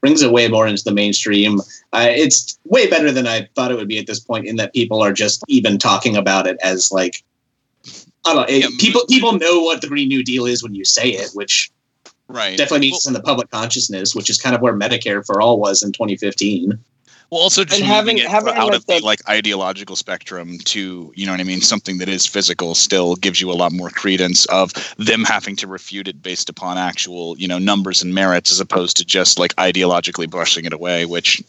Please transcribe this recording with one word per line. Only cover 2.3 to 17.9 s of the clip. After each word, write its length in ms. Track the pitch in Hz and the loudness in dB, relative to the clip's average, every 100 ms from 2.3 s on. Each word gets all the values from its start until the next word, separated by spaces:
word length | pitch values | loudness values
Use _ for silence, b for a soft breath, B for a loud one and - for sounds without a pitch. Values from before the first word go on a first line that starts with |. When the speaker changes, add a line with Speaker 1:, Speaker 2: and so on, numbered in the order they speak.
| - - - 160 | 2 0 -10 2
Speaker 1:
way 240 | 247 202 | 4 4
better 220 | 165 151 | 4 2
than 140 | 131 120 | 2 0
I 200 | 113 101 - | -2 -4 -4
thought 160 | 123 | -2
it 40 | 120 | -2
would 120 | 104 | -4
be 100 | 107 | -6
at 80 | 104 | -6
this 120 | 110 | -10
point, 260 | - 113 110 | -6 -8 -4
in 120 | 117 | -4
that 160 | 147 | -2
people 280 | 131 117 110 | -2 0 2
are 120 | 104 | 2
just 300 | 95 104 - - | 2 0 -2 2
even 300 | 131 107 101 | 2 4 2
talking 400 | 113 98 120 104 | 2 2 2 0
about 300 | 98 98 92 | 2 2 0
it 100 | 90 | 0
as, 300 | 92 92 - | -2 0 0
like, 320 | 95 92 - - _ _ _ _ _ B B B _ 165 | 0 -2 -4 -14 _ _ _ _ _ B B B _ 0
I 80 | |
don't 160 | 156 120 | 2 4
know, 40 | |
Speaker 2:
Yeah, 140 | 135 131 123 | 2 2 2
Speaker 1:
people, 200 | - 240 | 2 2
Speaker 2:
mo- 40 | 240 | 4
Speaker 1:
people 240 | - 233 196 | 4 4 2
know 220 | 165 175 | 4 4
what 180 | 165 151 | 2 -2
the 80 | 147 | -2
Green 220 | 143 135 | -2 0
New 120 | 135 | 0
Deal 220 | 127 127 123 | 0 -2 0
is 160 | 120 | -2
when 140 | 117 98 | -4 -4
you 80 | |
say 240 | 92 - 120 | 0 2 0
it, 180 | 95 - | -2 -6
which 380 | 98 101 - - _ _ _ - _ - | -8 -2 -2 -2 _ _ _ -20 _ -14
Speaker 2:
Right. 280 | 123 101 95 | -6 -4 -2
Speaker 1:
definitely 240 | 143 147 | 0 2
means 100 | 135 | 2
Speaker 2:
Well 60 | - | 0
Speaker 1:
it's 100 | 143 | -2
in 60 | |
the 100 | 117 | -2
public 260 | 151 127 - | -2 -2 -4
consciousness, 640 | 110 113 127 - 95 98 | -6 -4 -2 -4 -4 -4
which 160 | - - | -4 -2
is 100 | - | -2
kind 140 | 131 120 | 0 2
of 60 | |
where 120 | 120 101 | 2 0
Medicare 480 | 107 117 113 101 - | 0 -2 -2 -4 -2
for 160 | 101 | 2
All 180 | 113 113 | 4 4
was 220 | 104 95 | 2 0
in 100 | 101 | -2
twenty 240 | - 107 95 | -2 -4 -2
fifteen. 640 | 101 - 101 95 92 110 - _ b b b | -4 -2 -2 0 -2 -4 -8 _ b b b
Speaker 2:
Well, 100 | 165 | 0
also 220 | 185 190 | 2 2
just 160 | 175 202 | 2 0
Speaker 3:
And 60 | |
Speaker 2:
moving 60 | 196 | 2